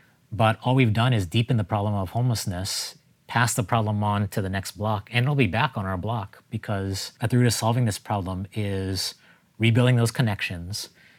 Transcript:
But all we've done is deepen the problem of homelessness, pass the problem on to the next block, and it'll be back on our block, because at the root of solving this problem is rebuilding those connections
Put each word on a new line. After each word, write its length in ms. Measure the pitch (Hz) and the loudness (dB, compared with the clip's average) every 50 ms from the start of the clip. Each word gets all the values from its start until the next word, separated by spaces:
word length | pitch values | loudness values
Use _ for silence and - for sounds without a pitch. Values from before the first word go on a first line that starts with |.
| _ _ _ _ _ _ - | _ _ _ _ _ _ 0
But 260 | 98 113 110 110 - - | 2 4 4 2 2 0
all 120 | 123 127 | 2 4
we've 180 | 135 131 113 104 | 4 4 4 4
done 180 | 113 117 127 127 | 4 2 4 2
is 140 | 107 95 | 2 0
deepen 300 | 82 - 113 117 - 135 | 0 0 0 2 2 2
the 80 | 110 101 | 0 0
problem 300 | - 110 104 101 107 104 | 0 -2 -2 0 0 -2
of 160 | 101 95 92 | -2 -4 -4
homelessness, 840 | - 117 123 127 117 104 - 110 92 87 95 98 - - - - - - _ _ _ _ _ - | -2 -2 0 0 0 0 -2 -4 -4 -4 -4 -4 -6 -6 -8 -10 -12 -18 _ _ _ _ _ -2
pass 260 | - 113 123 117 - | 0 2 2 2 0
the 80 | - 113 | -2 -2
problem 400 | - - 113 107 107 107 104 104 | 0 0 0 0 0 -2 0 0
on 240 | 104 104 104 107 95 | 0 0 0 -2 -2
to 140 | - 113 98 | -2 -4 -4
the 60 | 95 | -2
next 240 | 95 98 92 - - | -4 -6 -6 -8 -8
block, 360 | 87 101 110 110 101 - - - | -6 -4 -2 -2 -4 -6 -2 0
and 100 | 117 123 | 0 0
it'll 120 | 139 147 | 2 2
be 100 | 139 131 | 2 2
back 300 | 92 85 110 143 147 - 113 | 2 2 0 -2 -2 -2 -4
on 80 | 98 | -4
our 100 | 95 95 90 | -4 -4 -4
block, 440 | 87 107 117 113 95 - - - _ _ | -4 -4 -6 -6 -8 -10 -14 -20 _ _
because 640 | - 113 - - 107 98 98 98 98 95 - - - _ | -10 -10 -6 -6 -4 -4 -4 -4 -4 -6 -8 -10 -8 _
at 100 | - 110 | -2 2
the 80 | - 123 | 4 4
root 80 | 123 | 4
of 60 | 120 113 | 4 2
solving 320 | - - 110 117 131 123 | 2 0 0 2 2 2
this 140 | 113 101 - | 0 0 -4
problem 480 | - - 110 101 87 90 92 92 101 98 - | -4 -4 -4 -4 -2 -4 -6 -6 -8 -6 -6
is 600 | 110 104 101 98 95 95 95 95 92 - - - - _ _ - _ _ _ _ - | -4 -4 -2 -2 -4 -4 -4 -4 -4 -4 -6 -8 -12 _ _ -20 _ _ _ _ 2
rebuilding 360 | 113 117 113 123 123 123 127 | 2 4 6 6 6 6 4
those 140 | 120 117 113 | 4 4 2
connections 800 | - - 131 110 101 - - - 92 85 85 87 101 - - - _ _ _ _ _ | 2 0 0 0 0 -2 -6 -8 -8 -8 -8 -8 -8 -10 -10 -12 _ _ _ _ _